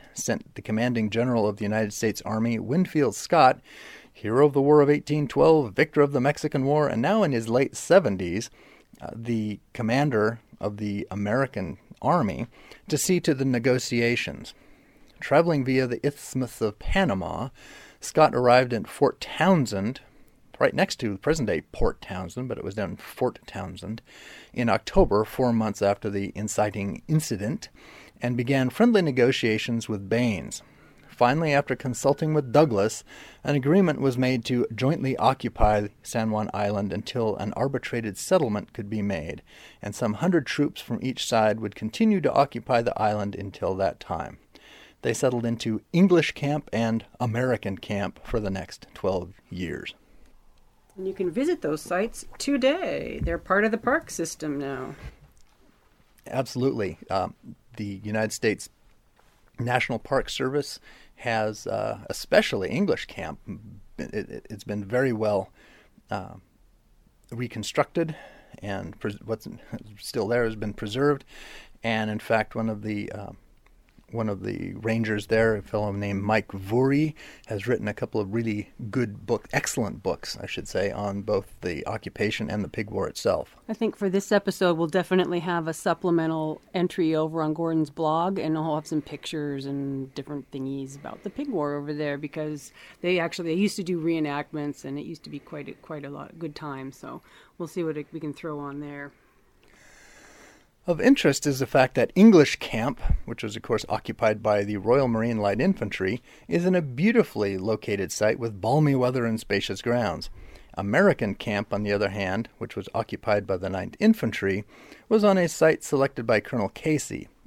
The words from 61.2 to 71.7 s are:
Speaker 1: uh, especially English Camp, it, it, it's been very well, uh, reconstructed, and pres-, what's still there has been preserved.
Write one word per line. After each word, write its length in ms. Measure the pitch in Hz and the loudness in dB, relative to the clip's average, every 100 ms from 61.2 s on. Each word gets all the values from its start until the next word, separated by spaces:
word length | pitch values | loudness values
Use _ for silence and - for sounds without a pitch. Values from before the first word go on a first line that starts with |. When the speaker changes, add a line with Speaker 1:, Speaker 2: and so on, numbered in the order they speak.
| 123 113 107 107 - | -4 -2 -2 -4 -6
Speaker 1:
uh, 320 | 107 107 104 - | -4 -4 -6 -10
especially 600 | - - 208 214 107 92 | -10 2 2 4 0 -2
English 360 | 143 196 - - | 0 0 -2 -4
Camp, 340 | - 82 - - 98 110 101 - - | -10 -10 -10 -12 -14 -14 -20 -18 -14
it, 160 | - | -10
it, 320 | 107 - - - | -8 -10 -12 -14
it's 140 | 104 | -14
been 200 | - 104 | -8 -8
very 300 | 98 123 135 | -2 0 0
well, 360 | 110 107 101 95 _ - - _ _ - | 0 0 0 -2 _ -20 -20 _ _ -10
uh, 240 | 101 90 - _ _ _ _ _ _ _ _ - | -10 -10 -16 _ _ _ _ _ _ _ _ -14
reconstructed, 840 | 120 123 117 104 - 143 - 160 151 - - - - | -10 -8 -8 -4 -2 0 0 -4 -6 -16 -20 -20 -14
and 380 | 104 98 101 - | -8 -8 -8 -8
pres-, 220 | 110 101 | -8 -8
what's 240 | 107 113 - - - - 107 104 | -8 -8 -10 -18 -14 -14 -14 -18
still 300 | - - 101 | -8 -4 0
there 160 | 120 | 0
has 120 | 113 107 | 0 -2
been 180 | 107 | -6
preserved. 500 | - 107 117 143 139 - - - - - | -6 -6 0 2 0 -4 -20 -20 -20 -20